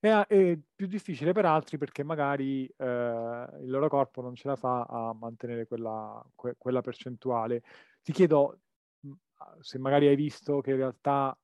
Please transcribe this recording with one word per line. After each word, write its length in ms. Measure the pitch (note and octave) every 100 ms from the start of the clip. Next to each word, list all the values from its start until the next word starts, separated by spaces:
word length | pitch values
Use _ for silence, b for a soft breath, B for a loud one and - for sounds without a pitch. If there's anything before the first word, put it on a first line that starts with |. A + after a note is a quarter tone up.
e 80 | G#3+
a-, 180 | G#3+ G3+
è 320 | G3+ F#3 E3+ -
più 120 | _ F#3+
difficile 460 | G3 - C#3 D3
per 120 | F#3 F#3
altri 320 | D#3 C#3+ D3+
perché 240 | C#3 -
magari, 640 | C#3+ D#3+ C#3+ C#3+ C3+ C3+ C3
eh, 180 | - C3 B2 A#2+ A#2 A#2 A#2+ B2 C#3+
il 80 | C3
loro 180 | C3 D3+
corpo 320 | C#3+ C3+ -
non 120 | B2
ce 140 | B2 C#3
la 80 | C#3
fa 260 | B2+ B2
a 280 | A#2+ A#2 A2+
mantenere 520 | A2+ A#2 A2+ A#2+ A#2 A2
quella, 560 | A#2 A2+ A2 G#2+ A2 A#2
que-, 200 | _ B2 B2
quella 220 | B2+ B2+
percentuale. 800 | A#2+ A#2+ - A#2+ C3 A#2+ A2+ A#2+ _ b b b
Ti 100 | -
chiedo, 480 | D3+ F3+ D3+ C#3+ - _ _ _ _
mh, 120 | C#3+ C#3 _ _ - -
se 180 | - C3
magari 280 | C3 C#3+ C#3+
hai 80 | C#3+
visto 440 | D3 - - C#3+
che 100 | C3+
in 60 | C3+
realtà 600 | C3 B2+ - C#3 C3+ C3